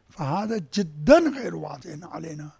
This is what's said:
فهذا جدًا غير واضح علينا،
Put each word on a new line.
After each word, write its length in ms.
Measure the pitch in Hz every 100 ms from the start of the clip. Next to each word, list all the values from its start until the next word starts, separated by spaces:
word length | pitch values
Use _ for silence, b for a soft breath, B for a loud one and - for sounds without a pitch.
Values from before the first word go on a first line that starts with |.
| _
فهذا 500 | - 139 180 214 226 151
جدًا 440 | 196 170 151 151 320
غير 380 | 320 254 202 165
واضح 400 | 151 139 170 151
علينا، 480 | 175 - 160 151 151 -